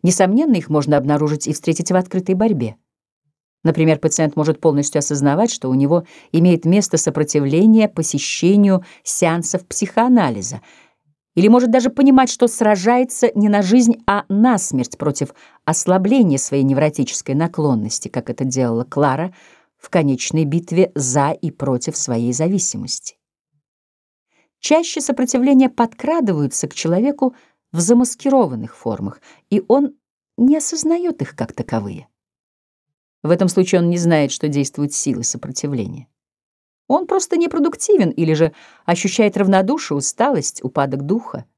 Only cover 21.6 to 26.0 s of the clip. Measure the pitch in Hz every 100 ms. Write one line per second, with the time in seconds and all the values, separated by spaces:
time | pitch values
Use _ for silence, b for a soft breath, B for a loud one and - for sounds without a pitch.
21.6 | 135 127 - 151 - 117 117 123 160 196
22.6 | - 104 98 - - _ _ _ _ _
23.6 | _ _ _ _ _ _ _ _ _ _
24.6 | - 311 339 - - 240 254 262 254 269
25.6 | 262 - 233 -